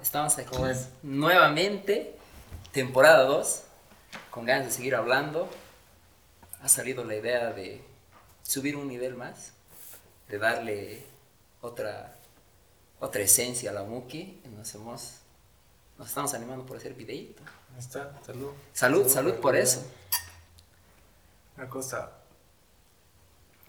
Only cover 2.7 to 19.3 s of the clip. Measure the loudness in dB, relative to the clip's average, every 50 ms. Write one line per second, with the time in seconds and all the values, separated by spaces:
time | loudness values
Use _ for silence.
2.7 | -2 -2 -2 2 6 8 10 12 10 10 8 6 4 2 0 0 -4 -4 -8 -18
3.7 | -20 -20 -20 -20 -20 -20 -20 -18 -18 -18 -16 -14 -12 -4 0 2 2 2 0 -2
4.7 | -4 -4 -2 0 0 0 2 2 2 2 2 0 -2 -4 -4 -4 -8 -16 -20 -20
5.7 | -20 -20 -20 _ -20 _ _ _ _ _ _ _ _ _ -20 -20 -18 -4 0 0
6.7 | 2 2 0 -4 -4 -6 -6 -6 -6 -4 -2 0 0 0 0 -2 -4 -8 -10 -12
7.7 | -12 -14 -18 -20 -20 -20 _ _ -20 -20 -20 -20 -20 _ -8 -6 -4 -4 -4 -4
8.7 | -4 -6 -6 -8 -6 -6 -6 -6 -6 -8 -12 -14 -14 -16 -20 -20 -20 _ _ -20
9.7 | -20 -20 -20 -20 -20 -20 -20 -20 -20 _ -14 -10 -6 -2 0 0 0 -2 -4 -4
10.7 | -6 -6 -8 -10 -14 -16 -18 -20 -20 -20 _ _ _ _ _ _ _ _ -14 -12
11.7 | -8 -8 -8 -8 -8 -10 -14 -18 -20 -20 -20 -20 _ _ _ _ _ _ _ _
12.7 | _ _ _ _ _ -12 -10 -6 -4 -2 2 4 4 4 2 0 -4 -6 -6 -6
13.7 | -6 -6 -6 -8 -8 -10 -10 -10 -12 -12 -12 -14 -18 -20 -20 -18 -16 -14 -14 -14
14.7 | -14 -14 -14 -14 -14 -14 -14 -16 -18 -20 _ _ _ _ _ _ _ _ _ _
15.7 | _ _ _ _ _ -16 -12 -8 -6 -4 -4 -4 -4 -6 -8 -10 -10 -12 -12 -12
16.7 | -14 -12 -12 -14 -14 -14 -12 -12 -12 -12 -12 -16 -18 -20 -20 -20 -20 -20 -20 -20
17.7 | -18 -16 -14 -12 -10 -10 -12 -12 -16 -18 -16 -14 -12 -10 -10 -10 -12 -14 -18 -12
18.7 | -2 2 4 6 6 6 6 4 4 4 2 2